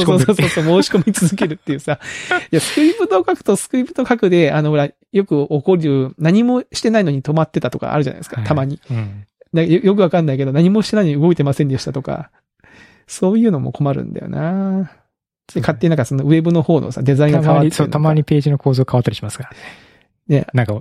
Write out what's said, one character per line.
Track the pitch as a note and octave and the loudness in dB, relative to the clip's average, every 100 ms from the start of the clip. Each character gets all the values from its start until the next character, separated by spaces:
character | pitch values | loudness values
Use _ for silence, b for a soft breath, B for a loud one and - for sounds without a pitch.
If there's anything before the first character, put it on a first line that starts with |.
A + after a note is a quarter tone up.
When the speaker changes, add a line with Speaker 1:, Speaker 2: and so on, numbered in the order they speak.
Speaker 1:
込 | F3+ F#3 | 4 2
ん | |
で | - | 2
る | |
っ | F#3+ | 2
て | |
い | C#3+ | 0
う。 | |
Speaker 2:
そ | F3 | 0
う | |
そ | |
う | |
そ | |
う | D#3 | 2
そ | F3+ | 2
う、 | |
申 | - | 2
し | |
込 | G3+ G#3+ | 0 0
み | |
続 | G3 E3+ G3 | 0 0 0
け | F#3 | -4
る | |
っ | D#3 | -4
て | - | -6
い | C#3 | -6
う | |
さ。 | - C#3+ B B B | -4 -6 B B B
<laughs> | F4+ - | -4 -2
い | D#3+ | -2
や、 | |
ス | - - | 0 2
ク | |
リ | D4+ | 2
プ | A4+ G#4 | 2 0
ト | F#4+ | 0
を | F4+ | 0
書 | |
く | F#4 - | -2 -2
と | G3 | -2
ス | - | -2
ク | B3+ | -4
リ | C4+ | -4
プ | |
ト | - A#3+ | -4 -2
書 | A#3 | 0
く | F#3+ | 2
で、 | F3 D3+ | 4 2
あ | D3+ | 2
の、 | D3+ | 0
ほ | D3+ | 0
ら、 | C#3+ - _ | 0 -6 _
よ | G3 G3 | -2 0
く | D3 C#3+ | 0 0
起 | D3 | -2
こ | F#3+ F3+ | 2 2
る、 | D#3 C#3 C3 - | 2 0 -2 -2
何 | D#3 G3+ | 2 4
も | A#3+ B3 - | 2 0 -4
し | - | -4
て | A#3 | 0
な | A3 | 0
い | F3+ | 0
の | |
に | C#3 | -2
止 | C#3 | -2
ま | D#3+ | -2
っ | D#3 | 0
て | E3 | -2
た | B2+ | -4
と | - | -4
か | - | -4
あ | D3 | -2
る | |
じ | C#3+ | -2
ゃ | |
な | - | -6
い | |
で | |
す | - | -12
か、 | B2 | -6
Speaker 1:
は | |
い。 | G#2+ | -2
Speaker 2:
た | D3+ | -2
ま | C3+ | -2
に。 | C#3+ - | -6 -8
Speaker 1:
う | |
ん。 | A#2+ G#2 G2+ G2+ _ _ | -6 -6 -10 -18 _ _
Speaker 2:
で、 | E3 E3 | -2 2
よ-、 | E3+ | 2
よ | F#3+ G3+ | 2 2
く | |
わ | F3+ | 2
か | F3+ | 2
ん | D#3 | 0
な | |
い | C3+ | 0
け | |
ど、 | C3+ | 0
何 | C#3 F3 | 2 2
も | G#3+ | 2
し | - | 0
て | G#3+ | 0
な | |
い | F3 | 0
の | C#3+ | 2
に | |
動 | E3 | 2
い | E3 | 2
て | C#3+ | 0
ま | |
せ | C3 | 0
ん | C#3+ | -2
で | C3+ | -2
し | - | -6
た | |
と | C3+ | -8
か。 | C#3 C#3 - _ _ _ b b b b b | -8 -8 -10 _ _ _ b b b b b
そ | - F#3+ | -4 0
う | A3 | 2
い | A#3 | 2
う | |
の | D#3 | 0
も | B2+ | -2
困 | - C#3+ | -4 -2
る | C3+ | -2
ん | - | -6
だ | - | -10
よ | - | -10
な。 | C#3 D#3+ F#3+ G3 F#3+ | -6 -4 -4 -2 -4
で、 | F#3 b _ _ _ _ _ | -6 b _ _ _ _ _
Speaker 1:
そ | - | -4
う | |
ね。 | |
Speaker 2:
勝 | A#2 A#2 | -4 0
手 | E3+ | 0
に | |
な | D3+ | 0
ん | |
か | A#2+ | 0
そ | C3+ | -2
の | C#3+ | 2
ウ | |
ェ | D#3+ | 2
ブ | E3 | 2
の | E3+ | 0
方 | D3+ D#3+ | 2 0
の | - | 0
さ、 | B2+ | -4
デ | C3 C#3 | 0 2
ザ | D3 | 4
イ | |
ン | |
が | D3 | 2
変 | D3+ | 4
わ | D3 | 4
っ | |
て | D#3 | 2
る | |
の | |
か。 | - | 0
Speaker 1:
た | |
ま | D3+ | 0
に、 | |
そ | |
う、 | |
た | D3+ | 0
ま | D#3 | 2
に | D#3 D3 | 2 2
ペ | D3+ | 0
ー | |
ジ | D3 | 2
の | C#3+ | 0
構 | C#3+ | 0
造 | B2+ | 0
変 | C3 B2 | 2 0
わ | |
っ | |
た | A#2+ | 0
り | G#2+ | -4
し | |
ま | G#2+ | -8
す | - | -12
か | B2 | -14
ら | |
ね。 | - - - _ _ _ _ - C#3+ | -18 -20 -20 _ _ _ _ -2 -2
Speaker 2:
ね。 | - | 0
Speaker 1:
な | B2 | -2
ん | A2 | -2
か、 | G#2+ | -4